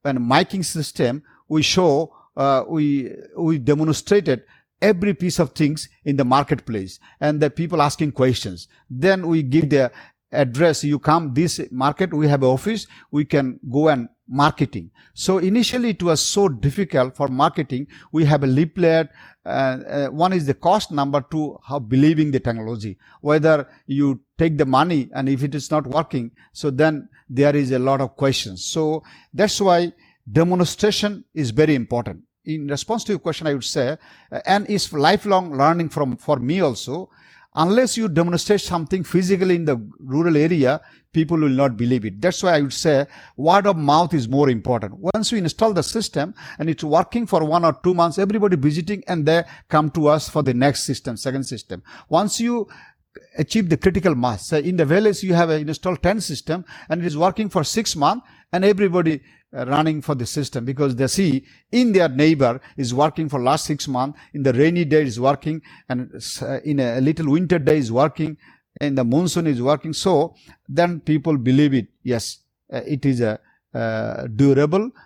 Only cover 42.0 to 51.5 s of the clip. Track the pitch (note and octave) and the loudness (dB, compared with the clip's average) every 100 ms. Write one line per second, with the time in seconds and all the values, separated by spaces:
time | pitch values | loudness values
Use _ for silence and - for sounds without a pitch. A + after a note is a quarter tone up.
42 | G#2+ G2 E3 F#3 F#3 D#3+ C#3+ - E3 C#3 | -2 -4 -2 0 2 2 0 -2 0 2
43 | C#3+ - - - D3 F#3+ G3+ F3 C#3+ D3+ | 0 -8 -20 -4 2 4 4 0 4 4
44 | E3+ D#3+ A2+ C3+ C#3+ A#2 A2 A#2+ G2 G2 | 4 0 0 2 2 2 0 -4 -4 -8
45 | G2+ G#3+ G#3+ A3+ E3 - A3 F#3+ C#3+ A#3 | -4 -2 -2 -2 -2 0 0 0 -2 -4
46 | G#3 D#3 D3+ - - - D3+ D#3 D#3 D#3+ | -4 -4 -6 -8 -18 -8 -4 -4 0 0
47 | F#3 A#3 A3+ F3 D#3 E3 E3+ - F3 F3+ | 0 -4 -2 -2 0 2 2 0 0 2
48 | E3+ E3+ G3 G#3+ G3+ F3 C#3 D3+ E3+ G#3 | 2 0 -2 0 2 2 0 0 -4 -6
49 | - F3 D3 E3 E3 - - D#3 D3+ E3 | -4 -2 2 2 0 -10 -2 0 0 2
50 | D3 D#3 - D#3+ C3+ B2 C#3 C#3 - B2+ | 2 2 0 -2 0 2 2 0 -4 -6
51 | - A2+ C3+ C3+ C3 | -8 -8 -6 -6 -8